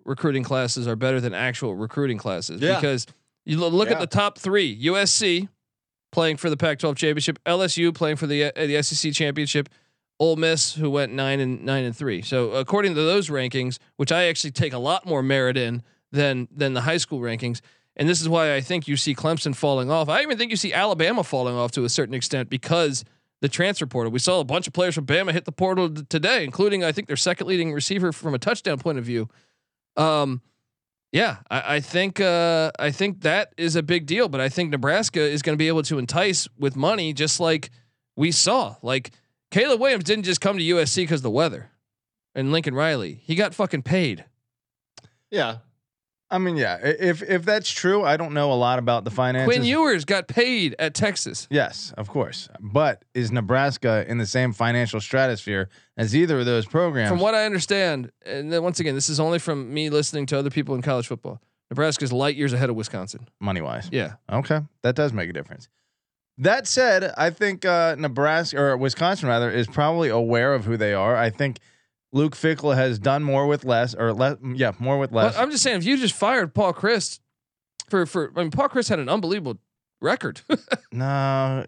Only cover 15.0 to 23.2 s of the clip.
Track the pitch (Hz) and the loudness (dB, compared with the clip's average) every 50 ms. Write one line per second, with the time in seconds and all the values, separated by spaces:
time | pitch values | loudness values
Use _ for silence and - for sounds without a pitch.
15 | - 180 156 135 131 131 139 135 127 127 127 127 120 117 120 117 - _ _ _ | -2 -2 -2 0 2 2 2 2 2 2 2 0 -2 -2 -4 -6 -8 _ _ _
16 | _ _ 139 147 147 139 131 127 123 - - 147 143 135 131 123 120 156 165 165 | _ _ 0 2 2 2 0 -2 -4 -6 -4 -2 -2 0 0 0 0 0 0 0
17 | - - 156 127 120 117 113 110 123 120 117 - - _ _ _ _ _ _ - | 0 -2 -4 -4 -4 -4 -4 -4 -4 -4 -6 -6 -10 _ _ _ _ _ _ 0
18 | 139 165 180 156 160 160 165 165 160 151 143 135 131 - 180 165 147 143 143 135 | 2 2 2 2 2 2 2 2 2 2 2 0 -2 -2 -4 -4 -2 -2 -2 -2
19 | - 156 131 - - 156 165 143 - 151 131 - - 143 135 131 127 131 160 165 | 0 -2 -2 -2 0 -2 -2 0 -2 -4 -2 0 0 0 2 0 0 0 0 0
20 | 151 147 165 254 - 208 226 214 240 226 220 175 - 175 - 170 196 214 190 160 | 2 2 2 0 0 0 -2 -2 -2 -2 -2 -2 -2 -2 0 0 2 2 2 2
21 | 160 185 240 220 160 - 147 131 127 123 123 120 120 117 - 139 120 120 - - | 2 2 2 0 -2 -2 -2 -2 -2 0 0 0 -2 -2 -2 -2 -2 0 0 0
22 | 135 107 135 127 - - 147 131 120 - 135 127 - - 165 170 165 147 131 120 | -2 -2 -4 -6 -4 -4 -4 -4 -4 -4 -6 -6 -2 0 0 2 2 2 0 -4
23 | - - _ _ | -8 -12 _ _